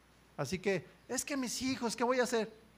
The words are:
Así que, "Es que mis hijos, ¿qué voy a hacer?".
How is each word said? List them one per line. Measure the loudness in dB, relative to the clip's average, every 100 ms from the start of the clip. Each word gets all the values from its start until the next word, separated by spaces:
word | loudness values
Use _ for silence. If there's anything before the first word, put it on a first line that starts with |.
| -20 -20 -12 -6
Así | -4 0
que, | 2 0 -2 -16 -8
"Es | -4
que | -2 -2
mis | -2 -2
hijos, | -2 0 -2 0
¿qué |
voy | 2 4
a |
hacer?". | 4 2 0 -6 -20